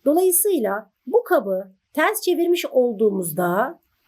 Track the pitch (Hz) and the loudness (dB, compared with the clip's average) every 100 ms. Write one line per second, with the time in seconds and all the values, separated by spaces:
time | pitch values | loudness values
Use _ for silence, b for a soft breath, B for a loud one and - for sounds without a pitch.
0 | 277 320 370 349 415 339 202 202 - _ | 0 2 2 2 0 0 -2 -4 -10 _
1 | - 440 494 330 196 190 196 _ _ 285 | -2 0 2 0 0 -4 -6 _ _ -2
2 | 339 427 - 320 339 339 - 254 247 208 | -2 0 -2 0 0 0 0 0 0 2
3 | 220 190 170 156 175 185 262 339 _ _ | 0 0 -4 -4 0 0 -2 -6 _ _